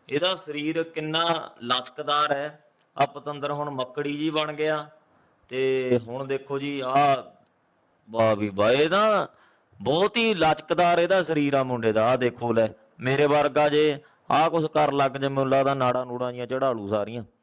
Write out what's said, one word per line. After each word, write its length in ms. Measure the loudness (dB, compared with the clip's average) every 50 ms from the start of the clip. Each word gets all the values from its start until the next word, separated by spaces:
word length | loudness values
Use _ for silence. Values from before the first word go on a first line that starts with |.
| _ -6
ਇਹਦਾ 260 | -4 -2 0 -2 -2
ਸਰੀਰ 480 | -4 -8 -10 -8 -6 -4 -4 -4 -4
ਕਿੰਨਾ 680 | -4 -6 -6 -8 -6 -4 -2 -2 0 0 -2 -2 -4 -10 -16 -10
ਲਚਕਦਾਰ 680 | -4 -2 -2 -2 -4 -8 -12 -8 -4 0 0 2 2 0
ਹੈ। 320 | 0 -2 -4 -8 -10 -16 _ _ _ _ _ _ -2
ਆਹ 100 | -2 -2
ਪਤੰਦਰ 460 | -2 -2 -10 -10 -10 -8 -6 -6 -6
ਹੁਣ 180 | -4 -4 -6 -6
ਮੱਕੜੀ 460 | -6 -6 -6 -6 -6 -6 -6 -6 -4
ਜੀ 140 | -4 -4 -2
ਬਣ 220 | -2 -2 -2 -4
ਗਿਆ। 380 | -4 -4 -2 -2 -2 -4 -6 -10 -18 _ _ _ _ _ _ _ _ _ _ -8
ਤੇ 500 | -4 -2 0 0 0 0 0 2 0 0
ਹੁਣ 240 | 0 -4 -12 -10 -6
ਦੇਖੋ 320 | -6 -6 -6 -6 -6 -8 -6
ਜੀ, 220 | -6 -6 -6 -6
ਆਹ 420 | -4 0 2 4 4 4 2 0 -2 -12 -20 _ _ _ _ _ _ _ _ _ _ _ _ _ _ -8
ਵਾਹ 260 | 0 2 2 2 2
ਵੀ 120 | 0 -2 -4
ਵਾਹ, 240 | 0 2 2 4
ਇਹ 160 | 4 4 2 2
ਤਾਂ 380 | 2 2 2 2 2 0 -2 -4 _ _ _ _ _ _ _ _ _ -8
ਬਹੁਤ 360 | -4 -2 0 2 0 0 0
ਹੀ 180 | 0 2 2 2
ਲਚਕਦਾਰ 640 | 2 2 2 2 0 -2 -2 0 2 4 4 4 4
ਇਹਦਾ 240 | 2 2 2 0
ਸਰੀਰ 320 | 2 0 0 0 0 2 2
ਆ 80 | 0
ਮੁੰਡੇ 300 | 0 0 -2 0 0 2
ਦਾ। 160 | 2 4 2 2
ਆਹ 60 | 2
ਦੇਖੋ 360 | 2 0 -2 -2 -2 -2 0
ਲੈ, 160 | 2 2 2 0 -2 _ _ _ _ -6
ਮੇਰੇ 260 | -4 -2 2 2 4
ਵਰਗਾ 420 | 4 4 4 2 2 2 2 2 4
ਜੇ 300 | 4 4 2 2 0 -2 -8 _ _ _ _ 0
ਆਹ 200 | 2 2 2 2
ਕੁਛ 160 | 2 0 -2
ਕਰ 260 | 0 2 2 2 2
ਲੱਗ 180 | 2 2 0 0
ਜੇ, 180 | 0 -2 -4 -2
ਮੈਨੂੰ 200 | 0 0 0 2
ਲੱਗਦਾ 240 | 4 4 4 2 2
ਨਾੜਾਂ 320 | 0 0 0 0 0 -4
ਨੂੜਾਂ 260 | -6 -6 -6 -6 -6
ਜੀਆਂ 140 | -6 -8 -8
ਚੜ੍ਹਾ 260 | -6 -2 0 0 0
ਲੂ 160 | 0 -2 -2 -2
ਸਾਰੀਆਂ। 360 | -2 -2 -2 -4 -8 -12 -12 -14 _ _